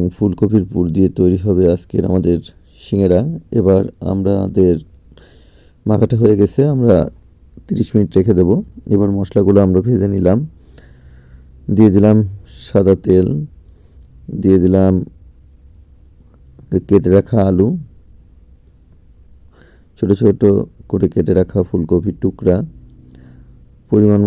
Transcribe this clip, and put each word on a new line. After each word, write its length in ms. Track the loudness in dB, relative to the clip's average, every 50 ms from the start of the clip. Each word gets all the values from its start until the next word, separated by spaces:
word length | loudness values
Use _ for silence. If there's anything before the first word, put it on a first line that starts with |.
| 0 -2 -2
ফুলকপির 480 | -2 -2 -4 -2 -2 -2 0 0 0 -2 -2
পুর 140 | -4 -4 -4 -2 0
দিয়ে 140 | 0 0 0 0 0
তৈরি 180 | 0 0 0 0 -2
হবে 180 | -2 0 2 2 2 0
আজকের 300 | -2 -4 -6 -4 -4 -2
আমাদের 320 | -2 -2 -2 0 0 -2 -2 -4 -10 -20 _ _ _ _ -20 -10
সিঙ্গারা। 380 | -6 -2 -2 0 2 2 0 0 -4 -8 -10 -12 _ -4 -2
এবার 240 | 0 2 2 0 0 -4 -8 _ -8 -6
আমাদের 600 | -4 -4 -2 -2 -2 -2 -4 -4 0 0 2 2 0 -2 -6 -12 -20 -20 _ -20 -20 -20 -20 -20 _ -20 _ _ _ _ _ _ _ _ -4
মাখাটা 300 | -4 -2 0 0 -2 0 0
হয়ে 140 | 2 2 2
গেছে, 240 | 2 0 0 0 -2 -2 -2 -2
আমরা 220 | 0 0 2 2 2 0 -2 -8 -16 _ _ _ _ _ _ -20 -20 -12
তিরিশ 240 | -8 -6 -6 -4 -2 -2
মিনিট 160 | -2 -2 0 -2
রেখে 160 | 0 0 2 2 2
দেব। 100 | 2 2 0 -2 -4 -8 -16 -16 -6 -2 -2
এবার 160 | 0 0 -2
মশলাগুলো 480 | -2 -4 -6 -4 -2 0 0 2 2 2 2
আমরা 140 | 2 2 0
ভেজে 260 | 0 0 0 -2 -2 -2 -2
নিলাম। 240 | 0 0 0 0 0 -2 -8 -12 -20 _ -20 -20 -20 -20 -20 -20 -20 -20 -20 -20 -20 -20 -20 -20 -20 -20 -20 -20 -16 -10 -2 2
দিয়ে 160 | 4 4 4 4
দিলাম 220 | 4 4 4 2 2 0 -2 -8 -14 -20 -20 -20 -20 -12
সাদা 300 | -4 -2 0 2 2 2 2 2
তেল, 220 | 2 2 2 2 0 -2 -6 -8 -12 -16 -20 -20 -20 -20 -20 _ _ _ -20 -20 -20 -20 -20 -16 -14 -10 -4
দিয়ে 160 | 0 2 2 2 2
দিলাম 300 | 2 2 2 2 2 0 -2 -4 -8 -14 -20 -20 -20 -20 -20 -20 -20 -20 _ -20 -20 -20 -20 -20 -20 -20 -20 -20 _ _ -20 _ _ _ _ -20 -20 -20 -20 -10 -6 -6 -6 0
কেটে 220 | 0 0 2 2 2 2
রাখা 220 | 2 2 0 0 0 0 2
আলু, 180 | 2 0 0 0 -2 -6 -10 -14 -20 -20 -20 -20 -20 -20 -20 -20 -20 -20 -20 _ -20 _ _ _ _ _ _ _ -20 -20 _ -20 _ -20 -20 -20 -20 -20 -20 -20 _ _ -20 _ _ _ _ _ _ -4
ছোট 100 | -2 -2 0 2
ছোট 220 | 2 0 2 2 2 2 2 0 -2 -6 -12 -20 -10
করে 200 | -8 -4 -4 -4 -2 -2
কেটে 200 | -4 -2 0 0 -2
রাখা 200 | -2 -2 -2 -4 -4
ফুলকপির 520 | -4 -4 -6 -2 -2 -2 -2 -2 -4 -6 -6
টুকরা, 360 | -6 -6 -6 -4 -2 -2 -2 -2 -4 -8 -14 -20 -20 -20 -20 -20 -20 -20 -20 -20 -20 -20 -20 -20 -20 -20 -20 -20 -20 -20 _ _ _ _
পরিমাণ 280 | 0 2 2 4 2 2 2